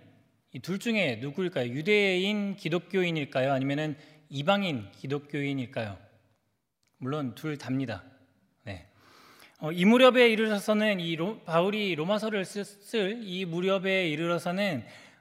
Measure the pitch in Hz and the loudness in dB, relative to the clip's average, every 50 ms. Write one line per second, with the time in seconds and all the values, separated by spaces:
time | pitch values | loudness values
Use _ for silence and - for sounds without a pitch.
0 | - - _ _ _ _ _ _ _ _ - 135 - 160 190 196 - 240 226 214 | -16 -20 _ _ _ _ _ _ _ _ -16 -12 -8 -8 -6 -4 -2 -2 0 2
1 | 180 139 113 107 127 143 143 196 185 175 - 139 123 120 120 147 160 208 208 208 | 2 0 0 -2 -6 -8 -4 -4 -4 -2 -2 -2 -4 -2 -4 -4 0 2 4 4
2 | 202 190 185 180 190 202 214 208 202 196 185 - - 160 165 175 - - 196 190 | 4 4 2 0 0 0 -2 -2 -2 -4 -6 -6 -4 -2 -2 -4 -4 -2 -2 0
3 | 180 170 165 156 139 - - 131 131 139 139 131 135 139 143 147 156 156 135 - | 0 0 0 -2 -4 -2 -2 0 0 2 0 0 0 -2 -2 -2 -2 -4 -6 -8
4 | - - - - _ - 143 139 147 180 202 202 202 175 143 113 101 92 - - | -12 -20 -20 -20 _ -12 -8 -4 0 0 0 0 0 -2 -4 -6 -8 -10 -16 -12
5 | - 135 143 143 - - - 147 143 139 139 135 120 110 - 123 110 101 95 - | -8 -6 -6 -6 -6 -6 -6 -4 -4 -2 -4 -4 -6 -6 -6 -6 -6 -6 -8 -12
6 | - - _ _ _ _ _ _ _ _ _ _ _ _ _ _ _ _ _ - | -16 -20 _ _ _ _ _ _ _ _ _ _ _ _ _ _ _ _ _ -12
7 | 127 131 147 156 139 120 113 - - 156 147 143 - 127 131 135 135 117 104 92 | -8 -6 -6 -4 -6 -6 -8 -8 -8 -8 -8 -8 -6 -4 -4 -4 -2 -4 -6 -8
8 | - - - _ _ _ _ _ _ _ _ _ - 107 95 82 - _ _ _ | -10 -18 -20 _ _ _ _ _ _ _ _ _ -14 -14 -14 -14 -16 _ _ _
9 | _ - - - - - - - - - _ - 156 156 175 175 180 214 233 254 | _ -20 -20 -20 -20 -20 -20 -20 -20 -20 _ -10 -8 -4 0 4 6 8 8 10
10 | 262 254 220 254 247 233 220 202 220 220 214 202 - 214 214 208 214 214 202 180 | 10 8 8 8 6 6 6 4 2 0 0 -2 0 0 2 2 2 2 0 0
11 | 170 170 165 151 165 208 226 - - 175 165 170 180 202 208 214 208 190 165 147 | -2 -2 -2 -2 -2 -4 -4 -6 -6 0 2 2 2 2 0 0 0 -2 -2 -2
12 | 156 185 214 202 214 220 214 196 180 - - 202 190 - - - - - - 226 | 0 0 0 0 -2 -2 -2 -4 -4 -4 -6 -8 -10 -10 -12 -20 -14 -6 -2 -2
13 | 190 185 226 247 220 190 180 185 190 170 160 175 180 190 196 190 180 196 190 190 | -2 -2 -2 -6 -8 -8 -6 -6 -4 -4 -2 -2 0 2 0 2 2 2 2 2
14 | 185 160 151 156 170 170 175 170 - 175 175 196 208 196 156 120 - - - - | 2 0 0 0 0 0 0 -2 -2 -2 -2 0 0 0 -2 -4 -6 -8 -16 -20
15 | - - - _ | -20 -20 -20 _